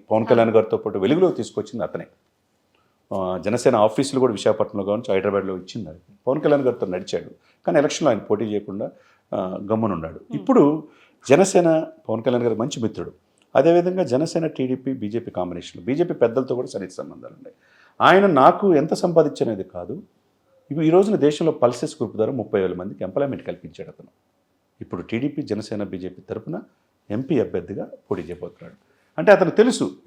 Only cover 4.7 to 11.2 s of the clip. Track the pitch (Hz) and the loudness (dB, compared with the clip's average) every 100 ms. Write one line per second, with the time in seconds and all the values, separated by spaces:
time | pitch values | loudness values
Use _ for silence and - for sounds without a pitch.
4.7 | 107 98 107 123 95 98 98 95 92 92 | -4 -4 -4 -2 -2 0 -2 -4 -8 -10
5.7 | 123 87 80 _ _ - 143 156 143 127 | -12 -12 -16 _ _ -4 -2 2 2 0
6.7 | 117 98 90 95 92 82 - _ _ - | -2 -4 -8 -6 -8 -8 -18 _ _ -2
7.7 | 160 147 - 156 107 - 107 113 104 101 | 0 0 0 0 0 -2 -4 -2 -6 -6
8.7 | 98 123 - _ _ _ - 92 92 104 | -8 -10 -12 _ _ _ -6 -6 -6 -4
9.7 | 107 110 87 80 - - 147 - 254 143 | -2 -2 -4 -8 -12 -10 -6 2 4 4
10.7 | 156 - _ _ _ | 2 -6 _ _ _